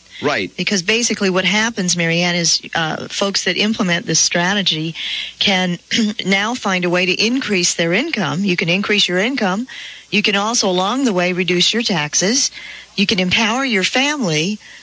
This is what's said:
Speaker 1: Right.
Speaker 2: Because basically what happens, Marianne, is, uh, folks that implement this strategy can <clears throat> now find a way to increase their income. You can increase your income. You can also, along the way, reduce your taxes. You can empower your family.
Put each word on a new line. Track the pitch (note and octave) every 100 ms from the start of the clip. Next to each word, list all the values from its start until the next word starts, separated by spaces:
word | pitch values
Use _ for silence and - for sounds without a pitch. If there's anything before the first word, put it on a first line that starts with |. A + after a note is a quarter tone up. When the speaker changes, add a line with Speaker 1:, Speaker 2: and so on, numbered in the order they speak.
| - -
Speaker 1:
Right. | D3 C3 - -
Speaker 2:
Because | F3+ G3+
basically | F3 A3 A#3+ G#3+ G3
what | F#3
happens, | F#3 G#3 A3+ A3+ F3+
Marianne, | F3 E3 E3 F3+ F3
is, | E3 - -
uh, | - D#3+ - -
folks | - G3+ F#3+
that | - F3
implement | G#3+ A3+ F#3 F3 -
this | D#3+
strategy | - F3 F3 G#3 F3+ D#3 D#3+ E3 - - - -
can | - F#3+ F#3 F3 - G3+
<clears throat> | G#3+ G#3
now | - G3 G#3
find | B3 G#3 F#3 F3+
a |
way | F3
to | F3+
increase | F3+ G#3+ B3+ A3+ G3 F3+
their | - E3
income. | F#3 D#4+ C4 D#3 D3
You | G3+ F3
can | E3
increase | F3+ G#3 G#3 F#3+
your | F3+
income. | A3 C4+ G3+ G3 B3+ - - - -
You | G3+
can | G#3+ G3+
also, | G#3+ A#3+ G#3
along | F3+ F#3+ B3
the | C4+
way, | F3+ F3+
reduce | F3+ F3+ F3+ F3
your | G#3+
taxes. | A3+ F3+ D3 - F3+ B3+ - - - - - -
You | G3
can | G3
empower | F3+ A3 A3 A#3+
your | C4+ G#3+
family. | A3 B3+ C#4 D4 G3+ D3+ E3+ G#3+ - -